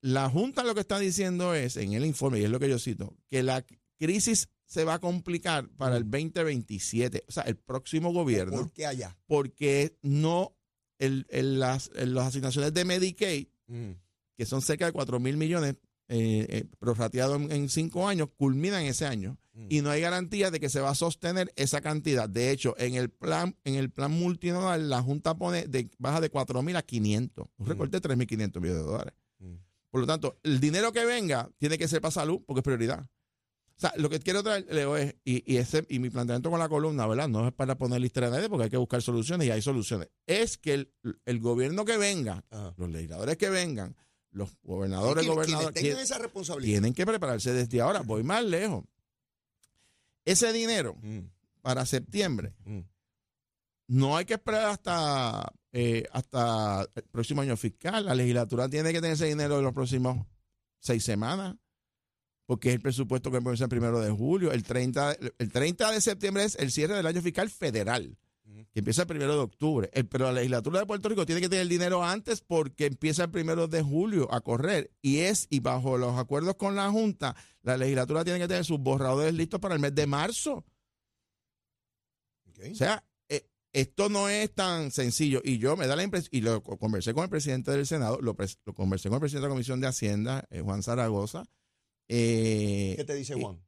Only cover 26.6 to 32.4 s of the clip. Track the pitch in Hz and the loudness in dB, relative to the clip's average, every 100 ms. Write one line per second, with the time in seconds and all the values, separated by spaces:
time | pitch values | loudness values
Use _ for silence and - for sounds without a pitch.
26.6 | 147 175 - 120 104 104 120 - - _ | 0 -2 -2 0 2 2 -2 -8 -16 _
27.6 | 104 160 - 185 165 127 120 110 104 92 | -4 -2 -2 -2 0 0 0 0 -2 -2
28.6 | 87 87 78 - - - _ _ 92 87 | -2 -2 -2 -6 -6 -14 _ _ -18 -18
29.6 | - _ _ 127 127 156 147 - 156 135 | -20 _ _ -4 0 -2 -2 -4 0 4
30.6 | 147 165 226 226 233 240 196 131 120 _ | 4 4 2 2 0 0 0 -2 -4 _
31.6 | 147 156 165 156 160 165 151 180 | -2 0 0 0 0 -2 0 -2